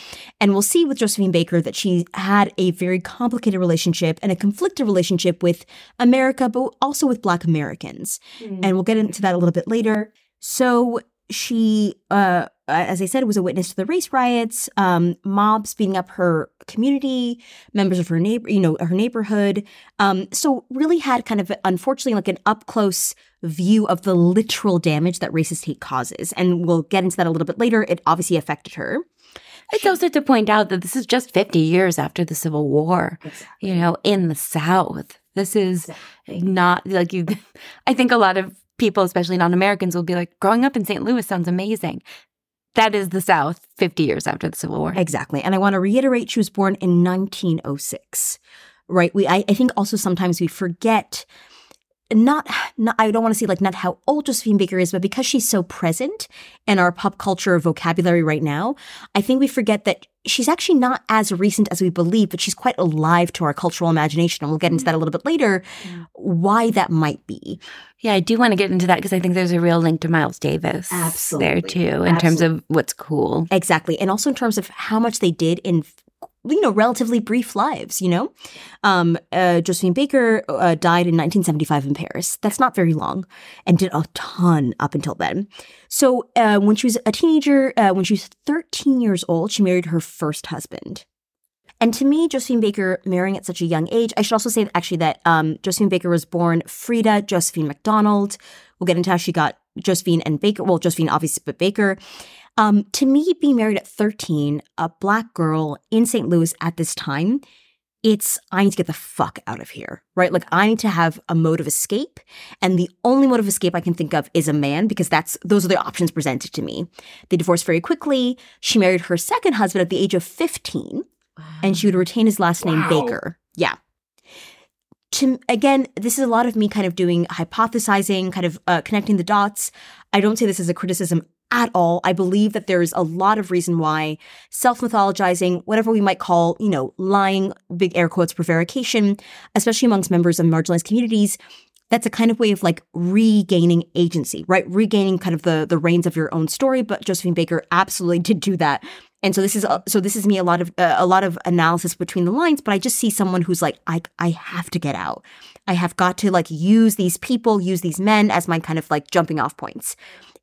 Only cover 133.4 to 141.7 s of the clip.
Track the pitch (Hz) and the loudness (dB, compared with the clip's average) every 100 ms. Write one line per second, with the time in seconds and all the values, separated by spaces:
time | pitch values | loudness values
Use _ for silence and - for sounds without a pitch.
133.4 | 175 180 170 170 156 156 156 151 - - | 0 -2 0 0 0 -2 -4 -8 -12 -20
134.4 | - - 247 240 240 226 196 190 190 180 | -16 -2 0 0 0 2 2 2 0 2
135.4 | 180 180 - 220 226 220 196 190 - 170 | 0 -2 0 0 2 2 2 0 2 2
136.4 | 170 170 214 156 131 - 185 202 196 190 | 2 0 0 0 -2 -4 0 2 2 2
137.4 | 190 - - 175 185 170 170 - 170 - | -2 -6 -10 -2 0 2 0 0 -2 -2
138.4 | 170 165 170 269 254 226 202 202 - - | 0 0 0 -2 -2 2 2 0 -6 -20
139.4 | - 208 233 220 247 202 180 175 175 170 | -6 -2 0 2 2 2 2 2 4 4
140.4 | 165 160 165 170 - 220 240 220 202 - | 2 2 0 -2 0 0 0 2 0 -2
141.4 | - - _ | -14 -20 _